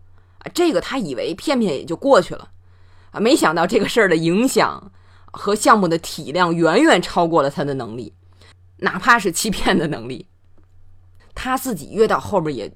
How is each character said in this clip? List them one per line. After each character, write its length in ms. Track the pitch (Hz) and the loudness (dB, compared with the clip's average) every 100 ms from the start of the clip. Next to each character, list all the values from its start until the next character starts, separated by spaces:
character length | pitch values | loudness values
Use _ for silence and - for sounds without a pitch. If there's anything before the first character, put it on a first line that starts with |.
| - - - _ - | -20 -20 -20 _ -10
这 180 | - 349 | -2 0
个 80 | 180 | 0
他 180 | - 262 | -2 -6
以 160 | 165 | -6
为 200 | 117 120 - | -6 -6 -6
骗 240 | 311 262 | -2 0
骗 140 | 196 | 0
也 100 | 135 | -2
就 100 | - | -6
过 280 | - 277 220 | -4 4 4
去 120 | 165 | 2
了， 180 | - - - - - - - - - | -10 -16 -20 -20 -20 -20 -20 -14 -2
没 160 | 220 294 | 2 4
想 180 | 160 | 2
到 140 | 165 185 | 2 0
这 120 | 220 | 0
个 100 | 202 | 0
事 100 | 240 | 2
儿 80 | 196 | 2
的 80 | 165 | 2
影 320 | 165 190 262 | 2 0 0
响 460 | 214 120 67 - - - - - | 0 0 -4 -16 -20 -20 -20 -20
和 200 | - - | -10 -4
项 240 | 214 269 220 | 0 6 6
目 120 | 175 | 6
的 80 | 165 | 0
体 340 | - - 135 | -4 -12 -6
量 240 | 160 175 170 | 0 0 2
远 260 | 160 196 | 4 4
远 200 | 320 196 | 4 4
超 260 | - 185 170 | 2 0 2
过 140 | 165 | 2
了 80 | 139 | 0
他 160 | 143 143 | -2 -6
的 80 | |
能 240 | 135 113 117 | -6 -8 -12
力， 160 | 110 _ _ _ - - - - | -14 _ _ _ -20 -20 -20 -6
哪 200 | 190 190 | -6 -2
怕 220 | 233 233 | 2 2
是 100 | 190 | 2
欺 200 | 165 226 | -4 -4
骗 280 | 185 247 190 | -2 0 0
的 100 | 139 | -2
能 200 | 147 117 | -6 -10
力。 220 | 131 - _ _ - _ - - - - - - | -14 -16 _ _ -20 _ -20 -20 -20 -20 -20 -18
他 240 | - 254 254 | -10 -4 -4
自 180 | 262 175 | -4 -8
己 160 | 135 | -6
越 160 | 190 220 | 0 2
到 100 | 175 | 2
后 220 | 202 202 | 0 -2
面 160 | 156 123 | -2 -6
也 180 | 95 | -10